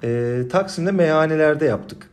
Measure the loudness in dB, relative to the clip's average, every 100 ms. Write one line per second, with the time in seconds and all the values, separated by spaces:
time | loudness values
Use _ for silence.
0 | -4 -2 -2 -2 -2 -2 -2 -4 -2 2
1 | 2 2 2 2 2 2 0 -2 -6 -18
2 | -20